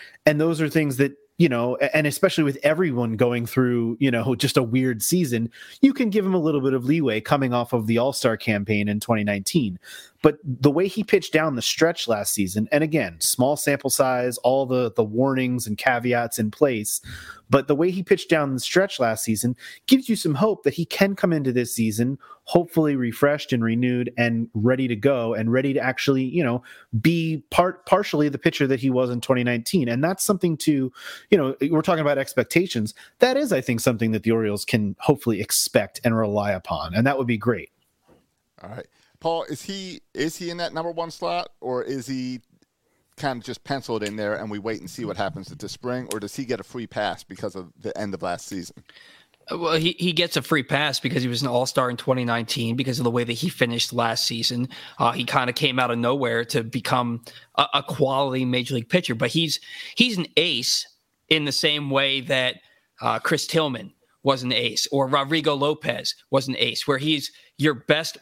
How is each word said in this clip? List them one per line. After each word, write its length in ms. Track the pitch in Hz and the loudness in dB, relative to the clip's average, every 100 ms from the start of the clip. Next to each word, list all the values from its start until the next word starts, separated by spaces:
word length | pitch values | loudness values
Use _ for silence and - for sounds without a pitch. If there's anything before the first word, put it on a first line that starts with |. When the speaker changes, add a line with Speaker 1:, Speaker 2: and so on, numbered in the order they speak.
| - - - | -20 -2 2
Speaker 1:
And 160 | 151 | 4
those 180 | 160 156 | 2 2
are 100 | 156 | 2
things 280 | 160 151 127 | 2 2 2
that, 160 | 143 143 _ - | 0 0 _ 2
you 120 | 170 | 2
know, 280 | 120 123 127 | 4 0 0
a-, 140 | 139 156 | 2 2
and 120 | 147 | 0
especially 360 | - 185 - 147 | 2 2 2 0
with 120 | 131 | 2
everyone 540 | 147 156 180 123 120 110 | 0 2 0 0 -2 0
going 280 | 123 120 117 | 2 0 0
through, 520 | - 123 120 117 117 | 2 2 2 0 0
you 120 | 135 | 0
know, 240 | 117 110 120 | 2 0 0
just 200 | 135 143 | 2 2
a 80 | |
weird 400 | 117 127 131 113 | 2 2 2 0
season, 480 | - 180 151 117 117 - - - | 0 0 2 0 -2 -6 -20 2
you 120 | 269 | 2
can 160 | 269 233 | 4 0
give 160 | 202 190 | 0 2
him 80 | |
a 60 | 185 | 2
little 220 | 156 147 | 2 2
bit 120 | 131 | 2
of 120 | 131 127 | 0 2
leeway 340 | 165 135 107 | 2 2 0
coming 340 | - 143 131 | 2 2 2
off 200 | 123 120 | 0 0
of 140 | 120 107 | 0 2
the 100 | 113 | 2
All-Star 400 | 131 135 123 110 | 2 2 0 0
campaign 500 | - 104 101 104 104 | 0 0 0 0 2
in 120 | 104 | 0
twenty 220 | - 110 | 0 0
nineteen. 560 | 104 101 95 175 110 90 - - - _ | 0 -2 0 0 0 -4 -14 -20 -20 _
But 160 | 151 151 | 2 2
the 280 | 151 127 143 | -4 2 4
way 180 | 147 196 | 4 0
he 160 | 226 - | -2 2
pitched 260 | 196 - | 2 2
down 240 | 156 156 123 | 0 0 -2
the 60 | |
stretch 440 | - - 160 - - | -4 2 2 2 -2
last 280 | 107 101 | -2 0
season, 340 | - 95 101 110 | -2 0 -2 0
and 100 | 147 | 2
again, 320 | 156 151 95 82 | 2 0 -2 -2
small 340 | - - 127 147 | -2 2 2 2
sample 340 | - 139 135 | 0 0 0
size, 480 | - 131 127 123 120 | 2 2 2 0 0
all 260 | 123 135 127 | 2 2 2
the, 260 | 127 120 | 0 2
the 120 | 113 | 0
warnings 640 | 110 110 135 131 127 123 117 | 0 2 2 2 0 -2 -4
and 120 | 104 | 0
caveats 600 | - 120 120 120 117 - | 2 2 2 0 0 -2
in 140 | 107 | -2
place, 480 | - 139 113 107 - - - - - - | 2 2 2 -4 -8 -10 -16 -18 -20 2
but 200 | 139 135 | 2 4
the 60 | 143 | 2
way 140 | 175 | 2
he 140 | 185 | 0
pitched 260 | 175 190 - | 2 0 2
down 240 | 160 139 | 0 0
the 60 | 131 | -2
stretch 400 | - 180 196 - | 0 2 2 0
last 240 | 117 110 | 0 0
season 320 | - 107 123 127 - - - | -2 0 0 -4 -10 -14 2
gives 220 | 262 247 | 2 4
you 80 | 214 | 0
some 180 | 165 139 | 0 2
hope 280 | 214 202 | 2 2
that 100 | 143 | 0
he 100 | - | -2
can 320 | 165 - 196 196 | -4 2 0 2
come 160 | 185 | 2
into 220 | 156 135 | 2 2
this 200 | 123 120 | 0 0
season, 460 | - 110 104 120 139 - - | 0 0 2 0 -2 -10 -20
hopefully 540 | - 175 170 170 151 139 | 2 2 4 2 2 2
refreshed 560 | 120 110 143 147 - | -2 2 2 2 -2
and 100 | 123 | 0
renewed 480 | 113 113 123 123 123 - | 2 2 0 0 -2 0
and 320 | 117 117 117 | 0 0 -2
ready 360 | 113 113 131 131 | 0 2 2 0
to 60 | 110 | 0
go 360 | 135 131 113 | 2 2 0
and 200 | 110 113 | -2 0
ready 180 | 123 139 | 2 2
to 80 | 131 | 0
actually, 460 | 123 127 - 135 131 | -2 0 2 2 0
you 180 | 131 | 0
know, 200 | 131 120 - - - 110 | 0 -2 -6 -20 -6 0
be 420 | 156 170 160 156 - | 2 2 0 -4 0
part-, 360 | - 180 - - | 2 2 -2 2
partially 420 | 190 202 151 147 | 2 4 2 0
the 100 | 131 | 2
pitcher 300 | 165 - 139 | 0 2 2
that 140 | 131 | 2
he 80 | 135 | 2
was 200 | 127 127 | 2 0
in 120 | 120 | 0
twenty 240 | - 127 123 | 0 2 2
nineteen. 420 | 120 117 190 120 | 0 0 0 2
And 160 | 120 | 2
that's 220 | 160 190 - | 0 0 0
something 320 | 190 175 156 | 2 0 2
to, 340 | - 143 131 - - - - | 2 2 0 -6 -16 -18 2
you 60 | 190 | 2
know, 180 | 135 131 143 | 2 0 2
we're 120 | 156 | 2
talking 200 | 170 165 | 2 2
about 160 | 147 135 | 2 0
expectations. 760 | 135 - 117 170 185 120 110 - - _ | 0 -2 2 0 0 -2 -4 -8 -20 _
That 180 | 247 269 | 4 4
is, 160 | 294 | 0
I 80 | 143 | 0
think, 180 | 131 117 | 0 0
something 320 | 131 110 113 | 0 0 0
that 120 | 110 | 0
the 80 | 113 | 0
Orioles 340 | 113 110 104 - | 0 0 -4 -2
can 320 | 113 104 98 | 0 0 0
hopefully 400 | - 139 120 101 | 0 2 0 -2
expect 640 | 107 - - 120 101 - | -2 -2 2 0 0 -2
and 140 | 120 113 | 0 2
rely 340 | 107 104 101 | 2 0 0
upon, 420 | 92 - 82 80 | -2 -4 -6 -2
and 140 | 95 131 | 0 2
that 100 | 135 | 2
would 100 | 123 | 0
be 100 | 113 | 0
great. 340 | 117 101 - _ _ _ _ _ _ _ _ _ | 0 -2 -6 _ _ _ _ _ _ _ _ _
Speaker 2:
All 80 | 92 | -16
right. 180 | 117 - _ _ _ | -16 -16 _ _ _
Paul, 220 | 165 165 | -4 -4
is 180 | - 151 | -6 -10
he, 400 | - 196 185 175 _ | -10 -12 -12 -14 _
is 240 | - 156 - | -6 -6 -4
he 120 | 170 | -8
in 60 | 170 | -6
that 160 | 170 | -6
number 180 | 156 170 | -6 -6
one 200 | 165 165 | -6 -8
slot, 380 | - 170 175 - - | -8 -6 -6 -8 -10
or 240 | 127 123 | -6 -4
is 240 | - 135 123 | -4 -6 -6
he 320 | 131 127 127 - _ _ _ _ _ _ - | -6 -6 -10 -14 _ _ _ _ _ _ -8
kind 200 | 147 123 | -6 -6
of 60 | |
just 220 | 117 113 - | -8 -12 -6
penciled 360 | 139 - 113 | -8 -4 -4
in 140 | 104 107 | -4 -4
there 200 | 104 92 | -4 -4
and 140 | 107 | -6
we 100 | 104 | -8
wait 200 | 107 110 | -6 -8
and 100 | - | -10
see 140 | - | -10
what 140 | 110 95 | -8 -4
happens 340 | 98 95 95 | -4 -6 -12
at 80 | 73 | -14
the 80 | 98 | -14
spring, 400 | - 123 127 123 | -10 -6 -6 -6
or 80 | 107 | -8
does 160 | 101 - | -6 -8
he 80 | 123 | -6
get 160 | 113 | -6
a 20 | |
free 240 | - 127 110 | -6 -12 -8
pass 340 | 107 101 - | -4 -4 -4
because 360 | - 95 104 95 | -12 -10 -10 -10
of 160 | 90 - | -14 -12
the 140 | 110 - | -10 -8
end 160 | 104 | -8
of 80 | 92 | -6
last 260 | 90 87 - | -6 -6 -8
season? 340 | 95 87 - - - - - _ _ - | -10 -12 -16 -20 -20 -20 -20 _ _ -10
Speaker 3:
Uh, 60 | 170 | -6
well, 160 | 165 | 0
he, 200 | 160 170 - | 0 0 0
he 140 | 180 | 0
gets 240 | 165 170 151 | 0 0 -2
a 40 | |
free 220 | - 156 | 0 0
pass 380 | 123 143 147 - | 2 0 0 -2
because 200 | 127 139 | -2 -2
he 60 | 123 | -2
was 140 | 120 | -2
an 80 | 131 | -2
all-star 400 | 123 127 - 127 | 0 0 0 0
in 80 | 120 | -2
twenty 260 | - 127 | -2 0
nineteen 540 | 120 117 113 - 113 120 | 0 -2 -2 -4 -2 -2
because 200 | 131 123 | -2 -2
of 60 | |
the 80 | 120 | 0
way 140 | 120 117 | 0 -2
that 80 | |
he 160 | 113 175 | -2 -4
finished 420 | - 120 117 - | 0 0 0 -2
last 340 | 120 113 113 - | 0 0 0 -2
season. 440 | 117 117 120 127 - - - | -2 -2 -2 -4 -8 -14 0
Uh, 120 | 120 | 0
he 140 | 123 120 | 0 0
kinda 260 | 143 123 | 0 0
came 280 | 123 143 127 | 0 0 2
out 120 | 123 | 0
of 60 | 120 | 0
nowhere 480 | 120 139 123 117 117 | 0 0 0 -2 -2
to 180 | 135 | -4
become 580 | 117 - - 131 120 117 - - - - | -4 -6 0 0 0 -4 -10 -20 -4 -2
a, 120 | - | 0
a 100 | 143 | -2
quality 640 | - 139 135 135 139 131 127 | -4 0 2 2 0 0 0
major 300 | 127 123 131 | 0 -2 -4
league 120 | 113 | 0
pitcher, 280 | 185 180 117 | 0 0 -2
but 160 | 120 | 0
he's, 280 | 160 165 - - - - - | 0 -2 -4 -8 -16 -4 0
he's 220 | 247 196 | 0 0
an 100 | 160 - | -2 0
ace 500 | 170 127 127 - - _ _ _ - | 0 -2 -2 -4 -4 _ _ _ 0
in 160 | 156 | 2
the 80 | 147 | 2
same 380 | 135 156 147 143 | 0 0 0 0
way 320 | 135 139 135 | 0 0 -2
that, 340 | 123 135 127 - _ _ _ - | -2 0 0 -4 _ _ _ -6
uh, 180 | 117 110 | -4 -2
Chris 260 | - 147 - | 0 -2 0
Tillman 440 | 165 151 120 95 - _ _ | 0 0 -4 -12 -20 _ _
was 200 | 135 131 | 0 0
an 100 | 127 | 0
ace 340 | 117 120 - - | -2 -2 -2 -2
or 160 | 139 131 | 0 2
Rodrigo 480 | 139 135 160 151 143 | 0 0 0 0 0
Lopez 600 | 143 151 160 117 - - _ | 0 -2 -4 -6 -8 -10 _
was 180 | 135 131 | -2 0
an 80 | 127 | -2
ace, 300 | 117 110 - | -2 0 -2
where 100 | 131 | -2
he's 340 | 151 151 - - _ - | 0 -2 -4 -14 _ -2
your 160 | 151 | 0
best, 440 | 127 - 151 160 - | 0 0 0 0 -6